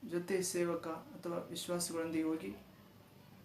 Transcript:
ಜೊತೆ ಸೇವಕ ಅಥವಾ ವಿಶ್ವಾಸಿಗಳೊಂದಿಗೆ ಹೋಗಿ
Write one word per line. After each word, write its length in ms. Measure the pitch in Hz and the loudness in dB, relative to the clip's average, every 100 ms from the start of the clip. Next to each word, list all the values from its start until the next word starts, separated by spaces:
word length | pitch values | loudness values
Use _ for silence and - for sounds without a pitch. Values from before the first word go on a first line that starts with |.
| - | -2
ಜೊತೆ 320 | 175 175 185 | -2 2 2
ಸೇವಕ 460 | 185 175 170 170 165 | 4 4 4 2 0
ಅಥವಾ 480 | 160 - - 175 170 | -6 -8 -6 -2 -2
ವಿಶ್ವಾಸಿಗಳೊಂದಿಗೆ 880 | 170 170 - 175 175 165 165 160 | -2 -4 0 2 2 0 2 4
ಹೋಗಿ 320 | 160 160 196 208 - - - - - - - - | 4 2 0 -6 -10 -20 -20 -20 -20 -20 -20 -18